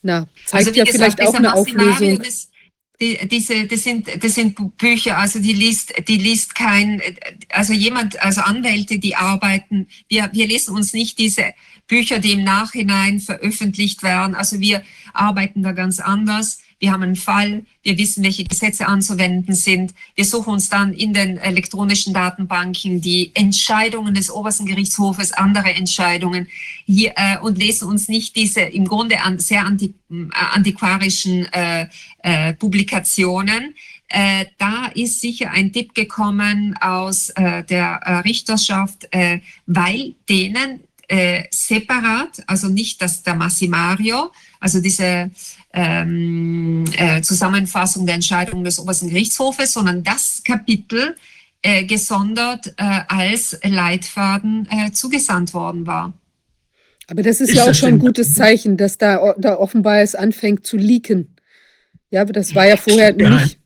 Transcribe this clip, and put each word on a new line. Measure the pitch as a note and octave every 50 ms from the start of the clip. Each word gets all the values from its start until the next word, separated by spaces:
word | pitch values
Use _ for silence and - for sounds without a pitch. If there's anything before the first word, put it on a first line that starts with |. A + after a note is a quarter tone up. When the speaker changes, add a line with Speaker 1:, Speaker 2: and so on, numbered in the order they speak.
Speaker 1:
Na, | - F#3+ F3 E3+ E3 - _ - -
zeigt | - -
Speaker 2:
Also, | G3 G3 A3 A3
wie | B3
Speaker 1:
ja | A3+
Speaker 2:
gesagt, | A#3 A3+
Speaker 1:
vielleicht | G#3+ A3+ A3 G#3 -
auch | - G#3 A#3+
Speaker 2:
dieser | A#3+
Speaker 1:
eine | B3 G#3+
Speaker 2:
Massinario, | F#3 F#3+ G#3 B3+ A#3+ G#3 G3+ G3+
Speaker 1:
Auflösung. | G3 F3+ G3+ G3 F#3+ F#3+
Speaker 2:
das, | A3+ B3 - - - _ _ _ _ _ _ _ _ _ _ _
die, | A#3 A#3 A3+ - - F#3+
diese, | A#3 A#3 A3+ - A#3 A3 G#3+
das | G#3 A#3 G#3+
sind, | - B3 A#3+ A#3 G#3 - - F3
das | - A3+ G#3+
sind | A#3+ A3+ A3 G3+
Bu-, | - G#3 F#3+
Bücher, | - - - A#3+ A#3+ A3+ - A#3+ F#3 E3+
also | G3 G3+ - A3+
die | G3 G#3+ A3
liest, | G3+ G#3+ A3+ A3 - - - - - F3+
die | - G#3+ G#3
liest | F#3+ G#3+ A3+ A3 - - -
kein, | - A#3 A3+ G3+ G3+ G#3 G#3 G#3 G3 - F#3 F3+ - - - - - - _
also | - G3 G3+ G3
jemand, | A3 G#3 G3+ A3+ B3 B3+ A3+ G3+ G3+ -
also | - G3 F#3+ G3+
Anwälte, | - G3 G#3 B3 B3 B3 G#3+ G3+ G3+ - A3 G3
die | F#3+ G3+ F3+
arbeiten, | - F#3 F#3+ G3 F#3+ G#3 G3 G3 F#3+ - _ G#3+ G3 F#3+ _ - - _ _
wir, | A3 A3 G#3 G3
wir | G3+ G#3+ A3+
lesen | G#3 A3+ B3+ - - F#3+
uns | G#3 G#3 F#3+
nicht | - A3 A#3 A3+ - -
diese | A3 A3 F#3+ - - - - _ _ - - - _ _
Bücher, | A3+ A#3+ A#3+ - B3+ A3
die | F3+ G#3
im | G3+ G3 G3
Nachhinein | G3 F#3+ G3+ A3 A3 - B3 A3 G3 G3 G3 G3 G3 G3+ G3+
veröffentlicht | G3 - F3+ - - G3+ G#3+ - A3 G3+ F#3+ - G#3 G3+ - - -
werden. | F#3+ F3+ F#3 F#3 G3 F#3
Also | - G3 G3 G#3 G3
wir | F#3+ G#3 G#3 G3 G3+ - - - - - -
arbeiten | - G3 G3 F#3 G3 G3 G3 G3+ G3+ F#3+
da | F#3+
ganz | F3+ F3+ F#3 F#3 F#3 -
anders. | - F#3+ G3 G#3 G#3+ G#3+ A3 G#3+ A3 G#3+ - - _ _ _ _
Wir | - G3
haben | F#3+ F#3
einen | F#3 F#3 F#3
Fall, | F#3 - - G3 G3+ G#3 G#3 G#3 G#3+ - _ _ _ _
wir | G3+ G3
wissen, | E3+ G#3 G#3 - G3+ G3
welche | G3 G3 G3
Gesetze | F#3 F3 - - G#3+ G#3+ G3+ - G3 F3+
anzuwenden | G3+ G3 F#3+ - G#3 F3+ F#3 F3+ F3+ F3+ F3+ F#3 F#3+
sind. | F3+ - - F#3+ F3+ F#3 F#3 - _ - - _
Wir | - G3+
suchen | G3 - A#3 G#3+ A3 G#3
uns | G3 G3 -
dann | G#3 G3+ G3+ G3
in | F#3 D#3+ G#3 G#3+
den | G3+ G3+ G3+ F#3+ F#3 F3
elektronischen | - F#3+ F3+ F#3 F#3 - - G3 G3+ G3 G#3 G3 - G3
Datenbanken | F#3 F#3 F3+ F3+ - - F#3+ F3+ F#3+ F3 F3+ F3+ F3+ - - G3 F3+ F3
die | D#3+ F3+ F3 F3+ F3+ E3+ _
Entscheidungen | - G#3 G3 G3 - - - A3 G#3+ A3 A3+ G#3+ A3+ A3 G#3 G3+
des | G3 F#3+ -
obersten | - G#3 G3+ G#3+ G#3 - G#3
Gerichtshofes, | F#3+ F#3+ F#3+ G3+ G3 - - G3+ G3 F#3 F#3 G3 -
andere | - - G3 G3 G3+ G#3 G3 F#3 F3
Entscheidungen | F#3 F#3 F3 - - F#3 F3 F3 F3 F3+ F3+ F3 F3+ F3+ - - - - - - - -
hier, | - G3 G3 A3 A3+ -
äh, | - G3 G3 G3 -
und | - A3 G3+ F#3
lesen | G#3 G#3+ - - G#3+
uns | F3+ G#3 G3+ G3+ -
nicht | A3 A3 A3 - _
diese | A3 G#3+ G3+ - A3
im | F3+ F3 - F#3+ F#3+
Grunde | F3+ G#3 G#3+ A3+ A3+ A3+ -
an, | - F#3+ F#3 F3
sehr | - - G#3+ G#3 G3
anti-, | F#3+ G3+ G3 G#3 F#3 - _ _ _
äh, | E3 E3+ E3+ D#3
antiquarischen, | - - F3+ - - G3+ F#3+ G3 F#3 - G#3+ F3+ F#3 F#3+ G3 G3 G3 - - G3 F#3 F3+ F3 -
äh, | - F3+ F3 E3+ E3+ E3 E3 E3 - - - - - _
äh, | - F3 E3+ D#3 D#3 D#3+ E3
Publikationen. | - - G#3+ F#3 G3+ G3 G3 - F#3+ F#3 - - - F#3 F3+ F3+ F#3 F#3+ G3+ G#3+ A#3 B3+ D4+ D4+ - - - - - _ _
Äh, | - G3 G3 G3 G3 F#3+ F#3+ - _ _
da | G3 G3+ G#3+ A#3+ B3+ A#3 -
ist | - A#3+ A#3 - -
sicher | - A#3+ A#3 - B3 -
ein | - F#3 G3 G3
Tipp | G3 A#3+ A#3 - _
gekommen | - G#3+ G#3+ - - G#3+ G#3 G3+ G3+ G#3 G#3 G#3 G#3 G#3 G#3 G3 -
aus, | - F#3 F#3 F#3 F#3 F#3+ F#3+ F#3 - -
äh, | - F#3+ F#3 F3 E3+ F3
der, | E3+ - F3+ F3+ F3 F3 E3+ -
äh, | - F3+ F3+ F3
Richterschaft, | F3+ G#3 A#3 - - - A3 A3 - - G#3 F#3+ G3 G3 - _ - -
äh, | - F#3 F3+ F3 F3 F3 - - - - _
weil | - F3 F#3 F3 F3+ G3+ B3 C4+ B3+ - _ _ -
denen, | G3+ F#3+ F#3 F#3+ G#3 B3 C4+ C4+ C4 B3+ _ _ _ _ _
äh, | _ F#3+ F#3+ F3+ F3 F3 F3+ E3+ -
separat, | - - - - A3 A3 G#3+ - C4 B3 A3+ A3+ A3 A#3 C#4+ - - - -
also | - F#3+ F#3+ G3+ F#3+
nicht | F#3+ G3+ A3+ A3 - -
das, | F#3 F3+ F3+ -
der | - F3+ F3
Massimario, | E3 E3 F3 F3+ - F#3+ F3 E3+ E3+ E3+ F3 F#3 G3 G#3+ A3 A3+ C4 D4 F#4 _ - - - _ _
also | - F#3+ F#3 F#3+
diese, | F3 G3 F#3+ - F#3 F3+ F3+ F3 F3 F#3 F3+ - - - - - _ _ -
ähm, | F3+ F3 E3 E3 E3+ E3+ E3 E3+ E3+ E3+ E3+ E3+ E3 E3 E3 E3 E3+ E3 E3 E3 E3 E3 D#3+ D#3
äh, | - F3 E3+ D#3+ D#3+
Zusammenfassung | D#3+ - G3 E3+ G3+ F#3 F#3+ G3 G3 F#3 - F#3+ F3+ F#3 - F#3+ F#3
der | F3 F3
Entscheidung | F3 F3 - F#3+ F3 F3+ F3 - F3+
des | F3+ F3+ F3 -
obersten | E3 F3+ F#3 - F#3 E3+
Gerichtshofes, | E3 F#3 A3 A3 - - C4+ C4+ C4 - C4+ C4
sondern | - A#3 G#3 F3+ F3+ F3+ E3+
das | G3 A3 - - - - - -
Kapitel, | - B3 G#3 - - A3+ G3+ - _ A3+ A#3 C4+ D#4 E4+ - _ - - - _ _ _ _
äh, | - G3+ G#3 F#3+ F#3
gesondert, | F#3 G#3+ G#3+ - - A3+ G3 G3 G#3 A3 A#3 A#3+ A#3+ B3 B3 - - -
äh, | - G3 G3+ G3 F#3+ E3 -
als | F#3 F#3+ F#3 F#3+ G#3+ A3+ - - - - -
Leitfaden, | G3+ G3 F#3 F3 E3+ F3 F#3 F3+ - - G#3 G3 G3 G3 G3+ G3+ G#3+ A3 A3 G#3+ -
äh, | A3 G#3+ G#3+ G#3+
zugesandt | G3+ - - C4 C4+ C#4 B3+ - G#3 F3+ F3 E3+ -
worden | F3 E3+ E3+ E3+ E3+ E3+
war. | E3 E3+ E3 E3+ F3+ F3+ _ _ _ _ _ _ _ _ _ _ _ _ _ _ _ _ _ - -
Speaker 1:
Aber | F3 F#3+
das | F#3 A3+ A3+ -
ist | C4+ A3+
Speaker 3:
Ist | A#3
Speaker 1:
ja | C4
auch | A#3+ B3
Speaker 3:
das | - -
Speaker 1:
schon | - B3+
ein | A#3+
Speaker 3:
denn | - B3+
Speaker 1:
gutes | B3 - - A#3 C#3+ D3
Zeichen, | G#3+ G3+ A3 A3 A3 - G#3+ G3
dass | F3 G3+ G3 G3 -
da | A3 G#3 G3 F3
o-, | D#3 G3+ F#3+ G3+
da | G3 G#3+ G3
offenbar | - G3 F#3 - A3+ F#3+ G#3+ G#3 G#3
es | G#3 G#3 -
anfängt | - F#3 A3 G#3+ - - G#3 G#3 G3 _
zu | - -
leaken. | G#3 G3 G#3+ B3 A#3+ A#3 - A3 F#3 D#3+ - _ _ _ _ _ _ _ _ _ _ _ _ _ - _ _
Ja, | - F#3
aber | G3+ G3+ G3+
das | G#3 F#3+ - D3+
war | G3+ F#3+
ja | G3+ G#3
vorher | G3+ - A3 G#3 A3 G#3+ G#3+ - G3
Speaker 3:
Ja. | G#3 G#3 - -
Speaker 1:
nicht. | C#3 D3 - _ _